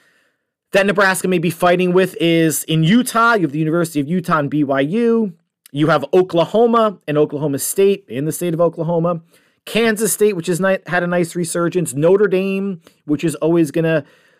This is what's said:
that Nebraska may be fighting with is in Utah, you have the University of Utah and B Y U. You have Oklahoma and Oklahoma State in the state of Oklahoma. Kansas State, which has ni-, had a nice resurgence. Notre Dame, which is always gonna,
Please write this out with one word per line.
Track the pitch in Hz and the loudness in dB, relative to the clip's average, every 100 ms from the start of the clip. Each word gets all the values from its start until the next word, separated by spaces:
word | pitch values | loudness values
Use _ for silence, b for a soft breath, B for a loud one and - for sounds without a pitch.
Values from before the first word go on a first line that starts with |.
| b b b b b _ _ | b b b b b _ _
that | 196 | 0
Nebraska | 196 202 196 185 185 | 2 2 2 0 0
may | 180 | 0
be | 170 | 0
fighting | 165 175 180 180 | 0 2 2 2
with | 180 185 - | 2 0 0
is | 170 165 160 139 | 0 2 2 0
in | - 160 | -2 0
Utah, | 160 233 247 226 233 | 4 2 2 2 2
you | 226 | 2
have | 160 | 0
the | 147 | -2
University | 156 170 165 147 | -2 0 -2 -2
of | 139 | -2
Utah | 180 175 160 | -4 -2 -2
and | 143 | 0
B | 147 | -2
Y | 143 135 | 0 0
U. | 139 220 233 226 214 165 _ _ _ | 0 0 0 0 -2 -6 _ _ _
You | 143 208 | -2 0
have | 151 131 | 0 2
Oklahoma | 185 185 170 160 208 233 233 220 175 - | 0 2 0 0 2 2 2 0 -2 -4
and | 147 | 0
Oklahoma | 151 147 151 139 | 0 -2 -4 -4
State | - - 196 196 - | -4 0 2 0 -4
in | 117 | -6
the | 151 | -6
state | 147 175 | -4 -4
of | 160 | 0
Oklahoma. | 170 170 160 170 170 170 b b b b - | 0 -2 -4 -2 -2 -4 b b b b -6
Kansas | 202 226 214 214 | -2 0 0 -2
State, | - 208 | 0 0
which | 185 165 | 0 -2
has | 170 | -2
ni-, | 190 190 - | 0 -2 -2
had | 180 | -4
a | 175 | -2
nice | 175 175 | -2 -2
resurgence. | 175 170 170 170 180 160 | -4 -6 -2 -2 -2 -4
Notre | 131 160 196 208 | 0 2 4 2
Dame, | 185 196 196 196 175 b b | 0 -2 -4 -6 -8 b b
which | - 147 | -6 -4
is | 165 | -2
always | 151 156 170 156 | -2 0 2 0
gonna, | 165 160 160 b b b b | 0 -2 -2 b b b b